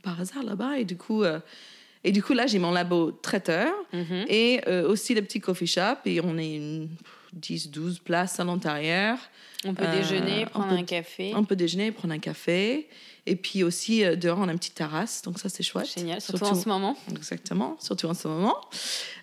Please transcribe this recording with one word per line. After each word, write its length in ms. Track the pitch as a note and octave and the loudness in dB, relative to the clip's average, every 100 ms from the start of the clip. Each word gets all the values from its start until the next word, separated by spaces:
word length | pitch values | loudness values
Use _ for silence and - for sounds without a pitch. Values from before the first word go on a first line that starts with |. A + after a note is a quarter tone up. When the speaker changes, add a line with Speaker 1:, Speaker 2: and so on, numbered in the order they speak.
Speaker 1:
par 160 | G3 E3+ | -8 -6
hasard 200 | F#3 C#4 | -6 -6
là-bas. 360 | A#3 G3+ B3 C#4+ | -6 -4 -2 -2
Et 60 | G#3 | -2
du 100 | F3 | -6
coup, 280 | - A3 | -2 2
euh... 160 | G3 D#3+ - - - - - _ - | 2 2 -6 -20 -20 -20 -20 _ 2
et 80 | |
du 100 | G3+ | 4
coup, 80 | G3 | 4
là, 140 | B3+ B3+ | 4 4
j'ai 100 | G#3 | 4
mon 140 | F3 | 4
labo 400 | F3+ F3 F3 D#3+ | 2 4 4 2
traiteur 600 | - - G#3 - E3 C4 G4+ F4+ | 0 -2 -2 2 2 2 0 -4
Speaker 2:
Mhm. 340 | F3 E3+ F3+ A#3 | -6 -2 -2 2
Speaker 1:
et, 320 | G#3+ A#3 B3 - | 4 6 4 2
euh, 200 | F3+ E3 | 2 4
aussi 260 | G#3 - | 2 2
le 80 | A3+ | 0
petit 200 | G3+ G#3+ | 2 -4
coffee 260 | - F3+ E3+ | -2 0 0
shop. 300 | - F#3+ C#4 G#3 | 2 2 0 0
Et 160 | E3+ | 0
on 160 | F3 E3 | 2 0
est 180 | D#3+ D3+ | -2 -4
une 320 | D3+ D#3 D#3+ E3 - - - | -6 -6 -6 -10 -16 -20 -18
dix, 360 | F3 - E3 D#3 | -16 -8 -6 -6
douze 300 | D3 E3 F3 | -6 -4 -6
places 400 | - E3+ F3+ - | 0 0 0 -2
à 60 | F3 | -2
l'intérieur. 720 | F3+ D#3+ D3 D#3 F3 G#3 B3+ - - - - F#3+ | 0 -2 -2 0 2 2 0 -6 -20 -20 -10 -6
Speaker 2:
On 80 | |
peut 100 | F#3 | -2
Speaker 1:
Euh, 180 | F#3 D#3+ | 0 2
Speaker 2:
déjeuner, 440 | F#3+ F#3+ F#3 G3+ A3 | 2 2 2 0 -2
Speaker 1:
on 140 | - | -2
Speaker 2:
prendre 80 | G3 | 2
Speaker 1:
peut 60 | F3+ | 2
Speaker 2:
un 80 | F3 | 2
café. 480 | F3 E3+ - F#3 A3 | -4 -4 -6 -4 0
Speaker 1:
on 80 | |
peut 140 | G#3 G3 | 2 2
déjeuner, 340 | F3 F3 G#3+ | 2 2 -2
prendre 220 | A3 F3 | -2 -4
un 60 | D#3 | -4
café. 680 | D#3 D#3 - F3 G#3 C#4 D4+ - - - - | -4 -4 0 2 2 0 -4 -16 -20 -12 -4
Et 80 | F3 | -2
puis 280 | - F#3+ | -2 0
aussi, 400 | F3 F3 - A3+ G3 | 2 0 2 4 4
euh, 100 | E3 | 4
dehors, 220 | E3+ F3 | 2 2
on 100 | F#3 | 2
a 40 | |
une 80 | E3 | 0
petite 160 | - - | -4 -6
terrasse. 480 | D#3 D#3 A3+ - | -4 -2 -4 -4
Donc 160 | - F3 | -6 -6
ça, 100 | G3+ | -6
c'est 140 | - | -4
chouette. 260 | F3 F#3 - - | -4 -2 -4 -4
Speaker 2:
Génial, 240 | F3 E3 | -4 -6
surtout 160 | - F#3 G3+ | -4 -2 2
Speaker 1:
Surtout 80 | G3 | 2
Speaker 2:
en 60 | |
ce 80 | G3+ | 2
moment. 260 | F#3+ G3 C#4 - | 0 0 -4 -6
Speaker 1:
Exactement, 680 | D#3 - F3 - F3+ B3+ D#4+ | -10 -8 -10 -4 -2 -2 -4
surtout 260 | - F#3+ E3 | -6 -4 -2
en 80 | |
ce 140 | F3 - | -4 -4
moment. 280 | D#3 G3+ C#5+ - - - - - - | 0 0 0 -4 -10 -6 -6 -8 -10